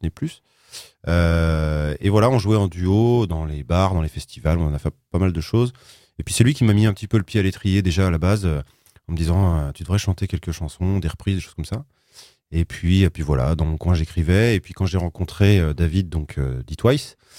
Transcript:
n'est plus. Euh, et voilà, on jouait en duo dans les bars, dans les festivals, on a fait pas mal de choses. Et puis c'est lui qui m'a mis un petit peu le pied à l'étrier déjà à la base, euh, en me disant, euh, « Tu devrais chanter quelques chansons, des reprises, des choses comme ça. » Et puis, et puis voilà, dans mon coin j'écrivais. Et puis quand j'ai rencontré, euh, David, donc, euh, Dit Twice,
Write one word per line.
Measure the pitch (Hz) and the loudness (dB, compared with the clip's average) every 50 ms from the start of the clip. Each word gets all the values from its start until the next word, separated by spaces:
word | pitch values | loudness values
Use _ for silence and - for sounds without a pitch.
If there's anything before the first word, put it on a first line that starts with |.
| - | -8
n'est | 80 | -8
plus. | - - 139 165 - - _ _ _ _ _ _ - - - - _ _ - | -8 -8 -10 -10 -10 -14 _ _ _ _ _ _ -20 -20 -20 -20 _ _ -6
Euh, | - 85 85 85 85 85 82 82 82 80 78 78 76 76 76 76 73 73 - | -2 0 2 2 2 2 2 2 0 0 0 -2 -2 -2 -2 -2 -4 -4 -2
et | - 98 | 0 2
voilà, | 101 107 107 127 | 2 4 4 4
on | 131 | 2
jouait | 117 92 101 110 | 2 2 2 2
en | 107 101 | 2 0
duo | 90 85 90 90 92 98 107 117 120 120 120 110 | -2 -2 -2 0 2 2 2 4 2 2 2 0
dans | 87 82 80 80 | -2 -2 -4 -4
les | 78 76 73 67 | -6 -6 -8 -4
bars, | 58 85 90 95 92 95 | 0 2 2 2 2 2
dans | 85 80 | 0 -2
les | |
festivals, | 73 - - - - - - - 78 82 85 | -2 -6 -10 -14 -16 -12 -4 0 0 2 2
on | 82 76 73 | 0 0 -2
a | |
fait | 71 - 76 - _ _ _ | -2 -4 -6 -8 _ _ _
pas | - | -2
mal | 87 95 92 85 | 0 0 0 0
de | 85 | -2
choses. | 78 - - 113 123 123 123 - _ - - - _ _ _ - | -4 -2 0 0 0 0 -4 -10 _ -20 -20 -20 _ _ _ -12
Et | - | -10
puis | - - | -4 2
c'est | - 113 | 2 4
lui | 127 151 | 4 4
qui | - 127 | 2 2
m'a | 110 101 | 4 4
mis | 104 107 | 4 4
un | 110 98 | 2 0
petit | - - | -2 -4
peu | - - | -2 0
le | 110 92 | 0 0
pied | - - 107 | 0 -2 0
à | 95 | 0
l'étrier | 95 - - - 101 92 101 | 0 -2 -2 -2 0 2 2
déjà | 95 92 80 92 98 | 2 2 2 2 2
à | 92 | 2
la | 85 78 | 2 2
base, | 82 90 101 107 98 | 2 0 0 0 0
euh, | 87 78 71 67 _ _ _ _ _ _ _ _ - | -2 -2 -2 -6 _ _ _ _ _ _ _ _ -8
en | 85 | -4
me | |
disant, | 80 82 80 85 92 98 90 82 | -2 0 2 2 2 2 2 2
euh, « | 78 73 71 73 | 0 -2 -4 -8
Tu | - | -10
devrais | 82 85 92 | -6 -2 -2
chanter | 104 - 98 90 - 98 | -2 0 -2 -2 -2 -4
quelques | 92 - 80 - 87 | -4 -4 -6 -6 -6
chansons, | 80 - 87 76 - - 90 92 98 98 | -8 -6 -8 -10 -6 -4 -2 -2 0 0
des | 78 | -2
reprises, | 80 - - - 98 98 | -4 -6 -4 -4 -4 -4
des | 92 | -4
choses | - - - | -6 -10 -10
comme | - 78 | -10 -8
ça. » | - - 127 143 _ _ _ _ _ _ - - - _ _ _ - | -8 -8 -10 -10 _ _ _ _ _ _ -20 -20 -20 _ _ _ -6
Et | 80 82 82 | -2 -2 -2
puis, | - - - - 85 92 95 | -2 -4 -4 0 2 4 6
et | 95 85 | 4 4
puis | - 80 76 | 2 -2 -2
voilà, | 71 73 65 62 71 82 | 0 0 2 2 0 0
dans | 76 78 | 0 0
mon | 78 80 | -2 -2
coin | 76 - 87 90 | -2 0 2 2
j'écrivais. | 80 80 - - - 82 78 90 101 113 120 110 | 2 0 -2 -2 -2 0 2 2 2 4 2 0
Et | 90 | -2
puis | - - - | -4 -6 -8
quand | - 98 | -4 -4
j'ai | 92 95 | -2 -2
rencontré, | 92 87 85 - - 90 - - - 101 101 104 95 | -2 -4 -4 -6 -6 -8 -6 0 2 4 4 4 4
euh, | 82 78 76 | 2 0 0
David, | 73 85 80 78 98 95 | 0 0 0 0 0 -2
donc, | 82 78 80 76 - - | -2 -4 -6 -6 -6 -6
euh, | - 67 65 64 64 64 | -4 -4 -4 -4 -6 -8
Dit | - 78 | -10 -6
Twice, | - - 117 139 147 - - - _ _ _ - | 0 2 2 2 2 -2 -8 -20 _ _ _ -20